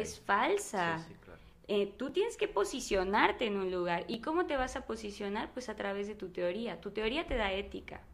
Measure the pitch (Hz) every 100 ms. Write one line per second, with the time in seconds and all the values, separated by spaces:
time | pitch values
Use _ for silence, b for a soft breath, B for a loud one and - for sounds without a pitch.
0 | 220 - - 202 277 403 - 196 170 165
1 | 165 - - 85 b - - 202 202 -
2 | 269 349 453 453 - - 403 262 - 196
3 | 185 214 165 - 240 202 185 180 175 170
4 | - 226 311 330 349 277 254 262 - 220
5 | 208 202 202 208 - - 247 214 202 196
6 | 202 208 185 180 175 196 233 175 208 208
7 | 220 277 339 254 202 190 196 - - -
8 | -